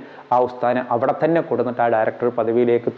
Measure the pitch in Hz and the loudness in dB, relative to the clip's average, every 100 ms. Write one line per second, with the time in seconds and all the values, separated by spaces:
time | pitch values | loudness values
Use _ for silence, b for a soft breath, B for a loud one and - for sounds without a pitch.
0 | B B B 123 123 - 120 123 123 120 | B B B 2 2 0 -2 0 0 0
1 | 131 139 156 165 - 120 120 120 120 113 | 0 0 0 0 0 -2 -2 0 0 2
2 | 113 - 120 120 113 117 120 117 120 | 0 -2 -2 0 0 2 4 2 0